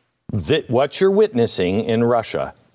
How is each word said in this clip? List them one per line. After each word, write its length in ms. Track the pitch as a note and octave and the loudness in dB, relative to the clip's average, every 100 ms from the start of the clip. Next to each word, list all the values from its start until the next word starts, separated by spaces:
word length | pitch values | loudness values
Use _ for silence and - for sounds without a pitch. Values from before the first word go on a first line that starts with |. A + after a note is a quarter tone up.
| _ _ - | _ _ -8
That 360 | G#2 D#2 D3+ - | -6 -2 -2 0
what 320 | A#2+ C#3+ - | 0 0 2
you're 120 | F#3+ | 2
witnessing 720 | G3 G#3+ B2 A2+ - F2+ G2 | 4 2 2 0 0 -2 0
in 180 | A2 A2+ | 0 0
Russia 520 | A#2 A#2+ - D2+ C2+ - _ | 2 0 -2 -6 -8 -12 _